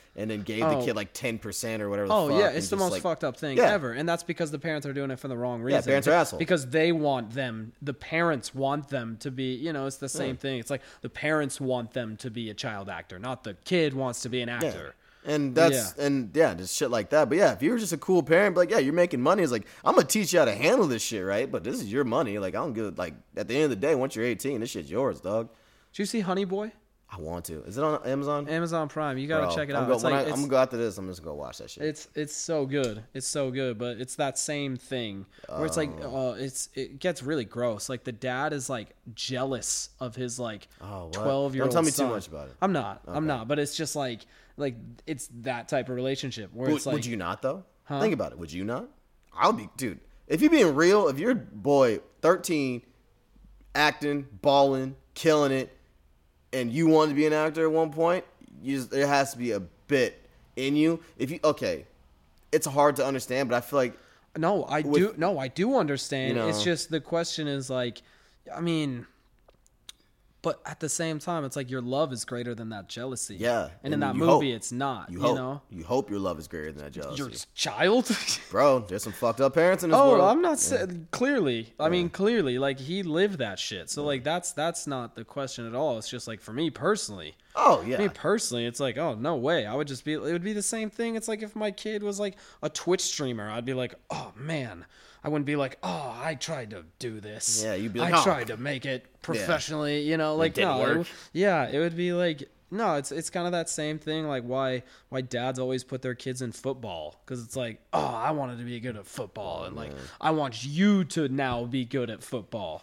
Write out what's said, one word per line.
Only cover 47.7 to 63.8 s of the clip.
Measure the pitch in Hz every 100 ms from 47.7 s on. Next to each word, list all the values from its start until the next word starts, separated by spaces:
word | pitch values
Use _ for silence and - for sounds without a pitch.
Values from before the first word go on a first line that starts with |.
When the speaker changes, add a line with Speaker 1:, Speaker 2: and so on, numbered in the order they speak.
| _ -
Speaker 2:
Huh? | 139
Speaker 1:
Think | 214
about | 143 85
it. | 65
Would | 82
you | 85
not? | 101 127 240 _ _ _ _ -
I'll | 165
be, | 220 - -
dude. | 127 82 - - -
If | 156
you're | 294
being | 320 180 139
real, | 170 208 180
if | 135
your | 214
boy | 247 120 107 101 143 127 107 - _
thirteen, | 156 185 180 156 135 120 - _ _ _ _ _ - - -
acting, | 135 151 139 147 143 135 101
balling, | 147 139 139 135 131 135 _ -
killing | 165 151 143
it, | 135 127 - _ _ _ _ _ _ _
and | 131 120
you | 127 165
wanted | 156 156
to | 139
be | 151
an |
actor | 151 156 156
at | 160
one | 156 160
point, | 151 165 180 - _ - -
you | 120 139
just, | 120
there | 135 143
has | 143 139
to | 120
be | 120
a | 101
bit | 87 - - 139 113 - - _ _ -
in | 135 147
you. | 160 165 - -
If | 131
you, | 170
okay, | 156 143 113 78 - _ _ _ _ _ _
it's | 156 151
hard | 139 147 139
to | 135
understand, | 135 - 127 135
but | 120
I |
feel | -
like | 143